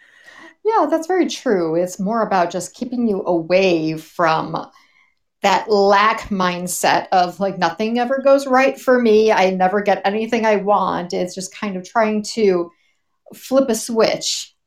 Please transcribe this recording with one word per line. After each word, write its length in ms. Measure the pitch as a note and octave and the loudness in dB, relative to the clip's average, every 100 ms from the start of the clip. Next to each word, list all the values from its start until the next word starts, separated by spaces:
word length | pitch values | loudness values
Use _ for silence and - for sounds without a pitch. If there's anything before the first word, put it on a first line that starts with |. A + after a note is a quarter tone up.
| _ _ - - E4 _ | _ _ -20 -20 -20 _
Yeah, 240 | G#4 A4 D4 | -2 0 2
that's 160 | D#4+ D#4+ | 0 0
very 200 | F#4 C#4+ | 0 0
true. 460 | - C4 G3 E3 E3 | -2 -2 0 0 -2
It's 240 | F3+ - | -2 -4
more 260 | F#3+ A#3 G#3+ | -4 -2 0
about 240 | G3 E3+ | 0 0
just 240 | F#3 - | -2 -10
keeping 340 | - B3 B3 A#3 | -10 -8 -2 -2
you 160 | F#3+ - | -2 -2
away 720 | F3 D#3+ F#3 F#3+ E3+ D#3 D#3 | -2 2 2 4 2 0 -6
from 720 | - - E3 D#3+ D#3+ D#3+ D#3+ _ _ _ _ _ _ _ | -8 -2 0 0 -2 -8 -10 _ _ _ _ _ _ _
that 280 | G3 F#3+ - | 0 0 2
lack 520 | G#3 G3 G3+ G#3+ A3 - | 2 4 4 4 0 -4
mindset 760 | G3 F3+ F3 F3+ - D3+ D#3+ - | -2 -2 -2 -6 -2 0 0 2
of, 280 | F#3+ F3 F3 | 2 0 -2
like, 200 | G3 F#3 | -6 -2
"Nothing 400 | E3+ E3+ A3 A#3+ | -2 -2 -4 -2
ever 200 | A#3+ C4+ | -2 0
goes 240 | C4+ C#4 C4+ | 2 2 4
right 320 | B3+ C4+ - | 2 2 0
for 200 | - B3+ | 0 2
me. 320 | A3+ G#3+ A3 | 4 4 4
I 200 | G3+ F#3+ | 4 2
never 300 | F#3 F#3 G#3 | 2 0 0
get 200 | G3+ F#3 | 0 0
anything 400 | G3 G#3+ A3+ A#3 | 0 -4 -2 -2
I 120 | A3 G3+ | 0 0
want." 580 | G3 G3+ F3+ E3+ F3 | 2 0 0 -4 -6
It's 220 | F#3 F3+ F#3+ | -6 -6 -8
just 200 | F3+ - | -14 -10
kind 200 | G#3+ F#3 | -8 -8
of 100 | F#3 | -4
trying 360 | A#3 A3 G#3+ G#3 | -2 0 -2 -4
to 380 | A#3 G3+ F3+ E3+ _ _ _ _ _ _ - | 0 0 0 -4 _ _ _ _ _ _ -20
flip 340 | - C4 C4 | -2 0 0
a 60 | A3 | -2
switch, 800 | - A3 - - - - - _ | -4 0 0 0 -4 -8 -10 _